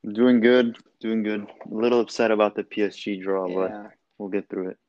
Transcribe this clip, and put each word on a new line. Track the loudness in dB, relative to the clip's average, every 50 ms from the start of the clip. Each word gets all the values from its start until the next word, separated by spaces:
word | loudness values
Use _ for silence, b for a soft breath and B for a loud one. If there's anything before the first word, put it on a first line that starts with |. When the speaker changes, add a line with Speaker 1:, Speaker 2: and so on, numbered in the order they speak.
| -10 -8
Speaker 1:
Doing | 0 2 4 6 6 6
good, | 6 6 6 6 4 2 -2 -8 -18 _ _ _
doing | -6 -4 -2 -2 -2
good. | -2 -4 -4 -6 -10 -16 _ -16 -10
A | -6
little | -2 0 2 2 2
upset | 0 0 0 0 2 2
about | 4 4 2 2 0
the | -4 -8
P | _ -4 -2 -2
S | -2 -4
G | -6 -8 -6 -6 -6
draw, | -4 -2 -2 -2 -2 -2
but | -2 -2 -2 -4
Speaker 2:
Yeah. | -4 -8 -14 -16 _ _ _ _ _
Speaker 1:
we'll | _ -10 -6
get | -6 -6 -6 _
through | -8 -8 -6 -8
it. | -10 _ _